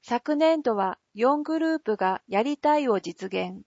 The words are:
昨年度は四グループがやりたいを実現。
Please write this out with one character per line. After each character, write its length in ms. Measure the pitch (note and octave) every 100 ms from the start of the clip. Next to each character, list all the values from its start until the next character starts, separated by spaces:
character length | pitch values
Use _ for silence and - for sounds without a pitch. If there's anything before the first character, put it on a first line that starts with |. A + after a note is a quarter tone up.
昨 340 | - A#3 - D4
年 260 | D#4+ D#4+
度 140 | C4+ G#3
は 240 | F#3+ F3 _
四 300 | G3+ A#3+ D4
グ 160 | D4 D#4+
ル 80 | D#4+
ー 120 | D#4+
プ 160 | - G#3
が 260 | F#3 F#3+ _
や 160 | G3
り 140 | B3 D4
た 200 | D4 D4+
い 120 | C4+
を 100 | G3
実 340 | F3 E3+ F#3+
現。 280 | F#3 F3+ G3